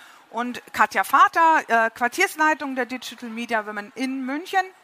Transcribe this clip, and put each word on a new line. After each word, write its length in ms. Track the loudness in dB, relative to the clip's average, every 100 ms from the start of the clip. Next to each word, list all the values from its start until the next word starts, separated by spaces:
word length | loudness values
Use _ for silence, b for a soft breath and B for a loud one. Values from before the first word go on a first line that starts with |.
| B B B
Und 320 | -6 -6 -8 -10
Katja 300 | 0 2 2
Vater, 560 | 2 4 4 6 4 4 2
äh, 240 | 2 2
Quartiersleitung 840 | 0 -4 0 -2 2 0 2 -4 -6
der 120 | -6
Digital 420 | -6 -10 -12 -12
Media 380 | -8 -4 -4 -4
Women 240 | -10 -10
in 320 | -8 -6 -4 -6
München 400 | -6 -2 -2 -2 -8